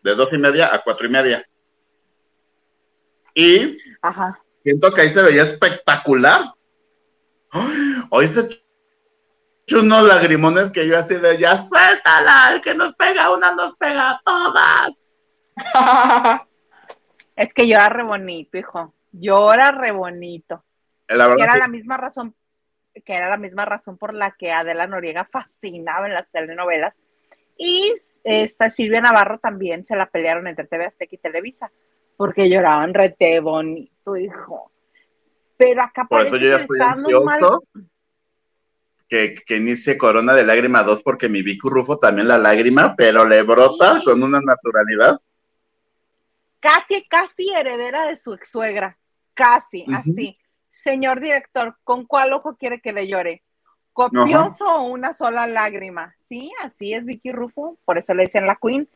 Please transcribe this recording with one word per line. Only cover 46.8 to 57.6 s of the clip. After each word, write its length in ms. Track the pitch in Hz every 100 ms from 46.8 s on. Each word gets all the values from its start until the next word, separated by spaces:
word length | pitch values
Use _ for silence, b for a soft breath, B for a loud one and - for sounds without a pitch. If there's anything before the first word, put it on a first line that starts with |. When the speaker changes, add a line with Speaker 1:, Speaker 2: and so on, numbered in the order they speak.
| - 392 -
Speaker 2:
casi 420 | 339 359 - 370
heredera 540 | 359 262 240 240 277 311
de 80 | 320
su 180 | -
ex-suegra. 640 | 190 - 233 220 202 185 - _ _ _
Casi, 500 | - 247 240 - 180
Speaker 1:
Ujú. 100 | 143 131
Speaker 2:
así. 440 | 147 185 202 - _ _ _
Señor 500 | _ 277 269 262 254
director, 580 | 302 277 - - 233 -
¿con 220 | - 247 240
cuál 280 | 277 269
ojo 220 | 277 302 247
quiere 240 | 247 240
que 100 | 240
le 140 | 202 190
llore? 360 | 196 175 165 _ _ _ _ _
¿Copioso 720 | - 247 247 254 320 311 - 403
Speaker 1:
Ajá. 80 | 320
Speaker 2:
o 100 | 247
una 260 | 247 262
sola 320 | - 247 233 233
lágrima? 680 | 226 214 196 190 175 180 _ _
Sí, 240 | 240 285 494
así 300 | 277 - 202
es, 120 | 220 240
Vicky 260 | 233 254
Rufo. 460 | 240 240 -